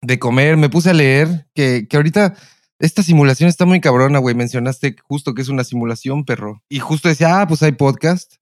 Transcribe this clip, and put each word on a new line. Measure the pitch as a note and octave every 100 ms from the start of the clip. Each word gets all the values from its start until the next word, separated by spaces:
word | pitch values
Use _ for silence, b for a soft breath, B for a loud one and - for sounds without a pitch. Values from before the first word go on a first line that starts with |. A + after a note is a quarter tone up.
de | B2 B2+
comer. | B2 B2 D3 D#3+
Me | D3+
puse | D#3+ F3
a |
leer, | E3+ C#3 C3+ D#3+ E3+ - -
que, | C3+ B2 G#2
que | D3+
ahorita | D3 F3+ G3+ G3 B B B _
esta | D#3+ -
simulación | E3+ E3 C#3+ C3 E3+
está | E3+ F3+
muy | F#3
cabrona, | D#3 B2 C3 C#3+
güey. | B2+ A#2+
Mencionaste | A#2+ B2+ A#2+ C3+ C#3+ A2
justo | _ C#3+ C#3+
que | A#2+
es | C3
una | C#3
simulación, | B2 B2 A#2 A2+ C3 C#3 C3+
perro. | A#2 G#2 G#2+ _
Y | C#3
justo | - D#3 F3
decía, | D#3 E3 F3+
ah, | G3
pues | D#3+
hay | D#3
podcast. | C3+ C#3 B2 D#3 F3+ - _